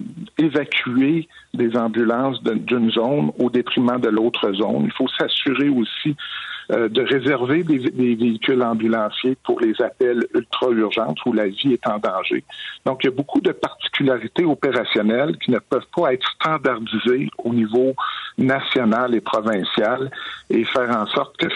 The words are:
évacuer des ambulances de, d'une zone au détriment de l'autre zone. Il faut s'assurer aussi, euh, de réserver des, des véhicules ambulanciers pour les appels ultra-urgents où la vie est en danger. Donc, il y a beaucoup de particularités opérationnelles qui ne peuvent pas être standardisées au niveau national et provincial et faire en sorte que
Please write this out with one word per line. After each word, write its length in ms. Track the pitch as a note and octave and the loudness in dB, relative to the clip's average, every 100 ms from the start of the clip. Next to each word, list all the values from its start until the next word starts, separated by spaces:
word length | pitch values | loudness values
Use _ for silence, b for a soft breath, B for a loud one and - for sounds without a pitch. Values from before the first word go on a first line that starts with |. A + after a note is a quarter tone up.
| G#2+ - - - | -6 -12 -10 0
évacuer 880 | D#3 C#3 C#3 - - B2 C3+ E3 D#3 B B | 2 2 -2 -4 0 2 2 2 -2 B B
des 200 | - A#2+ A#2+ | -2 0 2
ambulances 680 | A2+ A2 A2+ A#2 C3+ B2 | 0 0 2 2 0 -2
de, 100 | - | -2
d'une 380 | G#2+ - B2 A2+ | -2 0 2 2
zone 420 | A2+ A#2 D3 D3+ - | 2 2 2 0 0
au 100 | B2 | 0
détriment 500 | B2 A#2+ - B2 B2+ | 2 0 0 2 2
de 100 | A#2+ | 2
l'autre 440 | G#2+ A#2 - G#2 | 2 2 0 -2
zone. 300 | F#2+ G#2 G#2+ | 0 0 0
Il 80 | D2 | 0
faut 160 | - C3 - | 0 -2 -2
s'assurer 520 | C3+ - - B2+ C#3+ | -2 0 0 2 2
aussi, 440 | C3 A2 - D#3 C#3+ B B B B B | 2 0 -2 -4 -4 B B B B B
euh, 180 | A2+ A2+ | 0 2
de 140 | A2+ | 0
réserver 600 | A#2+ C3+ B2+ C#3 B2 D#3 | 2 0 2 0 2 0
des, 160 | F3 C#3+ B2 | 2 2 0
des 240 | - B2 A2+ | 0 2 2
véhicules 460 | A#2+ A2 - C3 | 2 0 2 2
ambulanciers 720 | A#2+ A2+ A2 A2+ G#2+ - B2+ C3 | 2 0 0 2 0 -2 -2 -2
pour 160 | - A#2+ | -2 0
les 140 | A#2 G#2+ | 2 2
appels 460 | A2+ - B2+ A#2+ - | -2 2 2 2 0
ultra-urgents 800 | B2 A#2 - C3 A#2 G#2+ G#2+ A2+ - - | -2 -2 -2 0 2 2 0 -2 -2 -2
où 60 | |
la 140 | A2 G#2 | 0 0
vie 260 | G2 C#3 | 0 0
est 140 | A#2+ B2 | 0 0
en 120 | G#2+ | -2
danger. 460 | G#2+ F#2+ F2+ - - B B B | -2 -2 -2 -4 -4 B B B
Donc, 180 | - C3 | -4 0
il 40 | - | -2
y 60 | |
a 40 | B2+ | -2
beaucoup 240 | C#3+ - | -2 0
de 120 | F#3 | 0
particularités 920 | D3 - - - - C#3 B2 A2 - | -2 -4 -4 -8 0 0 0 -2 0
opérationnelles 920 | E3+ C#3 C#3+ A#2+ G#2+ A2+ G#2+ A#2 D3 D#3+ | 0 2 0 0 0 0 2 2 0 -2
qui 120 | - | 0
ne 80 | A#2 | -2
peuvent 280 | - C3 - - | 0 -4 -2 0
pas 160 | E3 | 0
être 140 | B2+ - | 0 -2
standardisées 960 | - D#3+ D#3 C#3 A#2 A2+ A2 A2 B2+ - - | -4 -2 0 0 -2 -4 -2 0 0 0 -6
au 140 | A#2+ | -2
niveau 400 | A#2+ A2 A#2 C3 C3+ B B B - | 0 2 2 2 0 B B B 0
national 800 | C3 C3+ C3 C3+ A#2 A2+ B2+ | 0 0 0 0 2 2 2
et 60 | A#2 | 0
provincial 880 | - A2+ A2 G#2 F2 - G#2+ - C3+ B B B B | 0 -2 0 -2 -2 0 0 0 -4 B B B B
et 140 | A2+ | 0
faire 260 | A2+ - B2 | 0 0 0
en 160 | A#2 G#2 | 0 0
sorte 300 | - C#3 - | -2 -4 -4
que 120 | G#2+ | -4